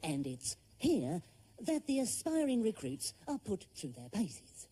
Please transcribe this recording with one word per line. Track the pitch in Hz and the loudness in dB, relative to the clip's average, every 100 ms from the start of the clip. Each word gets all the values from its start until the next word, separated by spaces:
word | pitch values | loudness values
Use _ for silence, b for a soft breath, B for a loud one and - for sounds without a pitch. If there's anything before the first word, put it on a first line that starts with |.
And | 156 143 139 | -2 -2 -2
it's | 127 - - _ - | -4 -6 -8 _ 0
here | 285 302 127 170 - B B - | 4 4 2 -2 -4 B B -8
that | 240 311 302 | 0 0 2
the | 269 | 2
aspiring | 247 - 330 320 294 247 | 2 0 2 4 4 4
recruits | 220 - 127 139 - - - | 2 0 -4 -4 -6 -8 -4
are | 285 | -4
put | - 190 - | -2 -4 -4
through | - 147 | -10 -10
their | 120 123 | -10 -6
paces. | 202 202 104 - - - | -2 -2 -2 -18 -18 -20